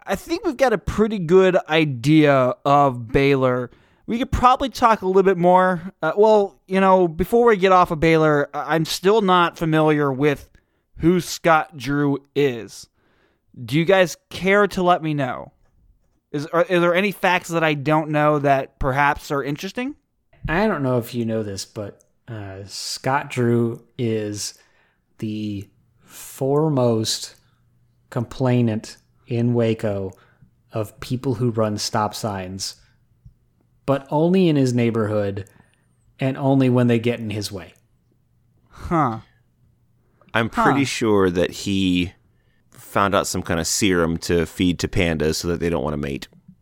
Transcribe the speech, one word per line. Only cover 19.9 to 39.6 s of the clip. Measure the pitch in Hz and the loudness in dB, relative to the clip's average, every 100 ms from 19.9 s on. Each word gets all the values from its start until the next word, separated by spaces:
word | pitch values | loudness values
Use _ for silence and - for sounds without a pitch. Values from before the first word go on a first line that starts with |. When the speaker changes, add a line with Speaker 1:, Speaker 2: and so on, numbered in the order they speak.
| 302 _ _ _ _ - | -12 _ _ _ _ -6
Speaker 2:
I | 160 220 | -2 0
don't | 165 | 0
know | 135 127 | -2 -2
if | 113 | -2
you | 123 113 | -6 -4
know | 110 | -4
this, | 104 98 - | -6 -8 -12
but, | - 101 - _ _ - | -12 -12 -14 _ _ -16
uh, | 110 101 95 | -14 -14 -16
Scott | 98 - - - 135 139 147 | -16 -12 -10 -8 -4 -4 -4
Drew | - 120 120 117 113 - - | -2 0 2 0 -4 -14 -8
is | 117 110 104 104 - - _ _ _ _ _ _ | -4 -4 -6 -8 -12 -14 _ _ _ _ _ _
the | 110 107 107 101 98 _ _ _ | -10 -8 -8 -8 -12 _ _ _
foremost | _ - - - 135 143 156 139 123 113 107 - - - _ _ _ _ _ _ _ | _ -20 -20 -6 -2 0 0 2 2 2 -2 -6 -10 -18 _ _ _ _ _ _ _
complainant | 127 117 - 127 123 117 107 - - _ _ - | -8 -8 -4 0 2 0 -2 -8 -18 _ _ -8
in | 120 120 | -4 0
Waco | 120 113 110 110 98 95 - _ _ _ _ _ | 0 0 -2 -4 -4 -8 -12 _ _ _ _ _
of | 113 107 - | -8 -8 -10
people | - 127 139 | -10 -6 -4
who | 110 123 | -2 -2
run | 113 107 104 | 0 -2 -2
stop | - 113 107 | -4 -2 -4
signs, | - 113 98 92 95 - - _ _ _ _ - _ _ _ _ _ - | -4 -8 -8 -10 -10 -12 -12 _ _ _ _ -20 _ _ _ _ _ -4
but | 135 - | -4 -2
only | 151 170 190 180 | 0 2 2 2
in | 147 | 2
his | 131 | 2
neighborhood | 120 117 113 107 107 101 98 98 _ _ _ _ _ _ - | 0 0 0 -2 -2 -4 -6 -12 _ _ _ _ _ _ -6
and | 135 139 | -4 -2
only | 139 135 131 | 2 2 4
when | 123 123 | 4 2
they | 117 | 2
get | 117 117 | 0 -4
in | 110 | -6
his | 107 101 | -8 -8
way. | 98 80 _ _ _ _ _ _ _ _ _ _ | -10 -14 _ _ _ _ _ _ _ _ _ _
Speaker 1:
Huh. | - - 165 135 113 - _ _ _ | -16 -4 -2 -2 -4 -12 _ _ _